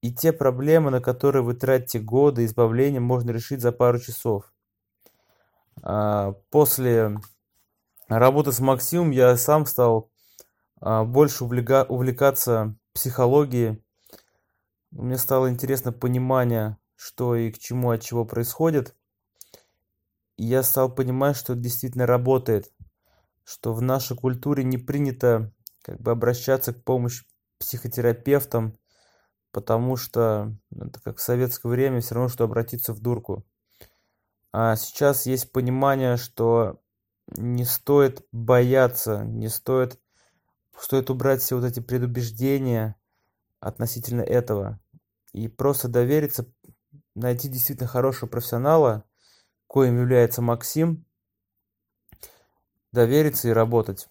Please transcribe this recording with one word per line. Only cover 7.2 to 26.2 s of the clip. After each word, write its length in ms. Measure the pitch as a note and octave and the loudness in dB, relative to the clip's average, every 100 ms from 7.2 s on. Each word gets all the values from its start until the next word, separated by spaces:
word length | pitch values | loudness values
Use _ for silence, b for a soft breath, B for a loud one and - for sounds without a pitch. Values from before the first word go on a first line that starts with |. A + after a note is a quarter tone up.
| G2+ _ _ _ _ _ _ _ _ | -10 _ _ _ _ _ _ _ _
работы 440 | A2+ B2+ C#3 D3 | 4 4 4 0
с 80 | B2 | 0
Максимом 500 | C3 C3 - E3+ E3+ | 0 0 0 0 0
я 240 | C3 B2 B2 | 4 6 4
сам 300 | - D3+ D3 | 4 2 2
стал, 440 | - A#2+ A2+ - _ b b b b b _ | 2 2 2 -2 _ b b b b b _
а, 240 | - A2 | -2 0
больше 400 | A2 B2+ D3 - | 2 4 4 4
увлека-, 420 | B2 B2 A#2+ C3+ C3 | -4 -4 2 2 4
увлекаться 880 | B2+ B2+ B2+ C#3 C3+ - A2+ G#2+ G#2+ _ | 0 -2 2 2 2 0 0 0 -6 _
психологией. 880 | - C3 A#2+ B2 C#3+ C#3+ B2 A#2 G#2+ _ _ b b b b b b _ _ _ | -8 -6 0 4 4 2 0 -2 -4 _ _ b b b b b b _ _ _
Мне 260 | - B2 B2+ | -10 -6 -4
стало 320 | - C3 C3 | 0 2 2
интересно 420 | B2 C3 C3+ C3 | -2 -4 -4 -4
понимание, 840 | A#2+ B2 B2+ B2+ C3 B2 A2+ G#2+ G#2 _ _ | -4 -2 -2 0 2 2 0 -2 -8 _ _
что 400 | - - B2 A#2 | -20 -6 -2 0
и 160 | A2+ | -2
к 60 | A2 | -6
чему, 320 | - B2 B2 | -8 -2 0
от 120 | A2+ | -2
чего 220 | A2+ A#2+ | -2 -4
происходит. 680 | A2+ A#2 A#2+ - E3 D3+ B2 _ _ _ _ _ b b b b _ _ _ _ _ - | -4 -4 -6 -2 0 0 -2 _ _ _ _ _ b b b b _ _ _ _ _ -8
И 60 | A2+ | -2
я 160 | B2+ | 0
стал 320 | B2+ - C3 | 0 0 0
понимать, 420 | B2+ B2+ B2+ C#3 C#3 | 0 -4 0 0 -2
что 160 | - | -6
это 100 | B2 | -6
действительно 440 | A#2+ A#2+ B2+ B2 B2 | -6 -6 -8 -4 0
работает, 680 | B2 B2 C3 B2 G#2+ - _ - _ _ _ _ _ | 2 4 0 2 -2 -2 _ -20 _ _ _ _ _
что 300 | _ - A#2+ | _ -12 -8
в 80 | A2+ | -4
нашей 340 | B2+ C3 B2+ B2 | -2 -2 -4 -4
культуре 480 | C3 B2+ D3 C#3+ | -4 -4 -2 -2
не 140 | C3 B2+ | -2 -4
принято, 760 | B2 C#3+ C#3+ B2+ B2+ A2+ A2 _ - _ | -4 -4 -2 0 2 2 0 _ -20 _
как 180 | - - | -18 -8
бы, 120 | A#2+ | -4
обращаться 600 | A#2 | 0